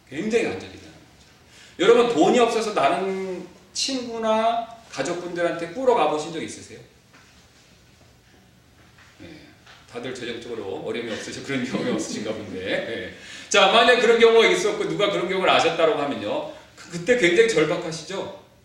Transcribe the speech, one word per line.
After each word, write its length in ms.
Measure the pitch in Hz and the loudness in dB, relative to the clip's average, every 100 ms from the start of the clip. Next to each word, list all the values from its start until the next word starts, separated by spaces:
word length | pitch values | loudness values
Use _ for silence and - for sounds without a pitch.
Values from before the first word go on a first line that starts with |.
| - | -14
굉장히 360 | 139 214 226 - | -8 -2 0 0
간절히. 360 | 92 95 - - - - _ _ _ _ - - - | -6 -12 -18 -20 -20 -20 _ _ _ _ -20 -12 0
여러분, 340 | 196 240 240 | 6 6 6
돈이 260 | 147 208 240 | 4 4 4
없어서 340 | 226 220 214 | 4 0 -2
다른 720 | 214 143 185 190 190 190 175 - - _ | 0 0 0 -2 -4 -6 -8 -12 -20 _
친구나 960 | - - 262 233 226 220 220 226 233 - - - | -8 -6 -6 -6 -4 0 2 2 0 -4 -12 -14
가족분들한테 800 | - 175 175 175 175 170 165 170 | -8 -6 -6 -6 -2 -2 -2 -8
꾸러 260 | 247 254 - | -2 2 4
가보신 360 | 151 151 165 | 2 -2 -6
적 100 | 160 | -8
있으세요? 380 | 113 - - - - _ _ - _ _ _ _ _ _ _ _ _ _ _ _ _ _ _ _ _ _ - - | -10 -12 -18 -20 -20 _ _ -20 _ _ _ _ _ _ _ _ _ _ _ _ _ _ _ _ _ _ -20 -20
네, 80 | 170 156 - - - - - | -20 -20 -20 -20 -20 -20 -18
다들 220 | 120 131 | -14 -12
재정적으로 720 | 120 117 113 120 110 98 - - | -10 -10 -10 -10 -10 -8 -8 -8
어려움이 260 | 120 113 | -8 -6
없으셔, 320 | 101 - - | -8 -10 -10
그런 220 | - 131 117 | -6 -6 -4
경험이 260 | - - | -4 -2
없으신가 400 | - - 107 104 | -4 -4 -8 -8
본데. 280 | 107 101 92 | -8 -10 -10
네. 540 | 123 185 - 104 - - - - - | -6 -6 -4 -8 -10 -14 -18 -16 0
자, 220 | 196 190 | 4 6
만약 280 | 214 247 240 | 6 6 6
그런 200 | 226 226 | 6 6
경우가 280 | 226 226 185 | 8 8 6
있었고 400 | 180 208 - 190 | 4 0 -2 -2
누가 220 | 160 202 | -2 -2
그런 160 | 175 180 | -2 -2
경우를 220 | 185 165 | 0 2
아셨다고 500 | 131 160 165 160 143 | 4 2 2 0 0
하면요. 540 | 139 110 101 139 - - - - | -2 -4 -4 -6 -6 -12 -20 -20
그, 160 | - | -14
그때 260 | 170 233 240 | -6 0 2
굉장히 320 | 175 196 226 | 4 4 4
절박하시죠? 920 | 160 156 170 165 - - 190 - - - _ | 4 0 0 -4 -10 -10 -10 -10 -12 -20 _